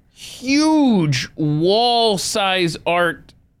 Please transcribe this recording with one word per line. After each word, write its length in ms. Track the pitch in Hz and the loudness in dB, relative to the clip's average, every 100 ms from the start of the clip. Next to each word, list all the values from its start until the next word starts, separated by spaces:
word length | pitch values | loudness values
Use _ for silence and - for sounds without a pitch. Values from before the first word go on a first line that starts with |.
| _ | _
huge 1160 | - - - 254 285 311 311 269 202 156 131 - - | -20 -20 -10 -2 2 2 2 2 2 0 -2 -6 -6
wall-size 1400 | 151 151 175 214 240 240 226 190 - 220 190 185 170 147 - | -2 0 0 2 2 2 0 0 -4 -2 0 0 -2 -4 -2
art 480 | 175 175 139 - - _ - | 0 0 -2 -14 -20 _ -4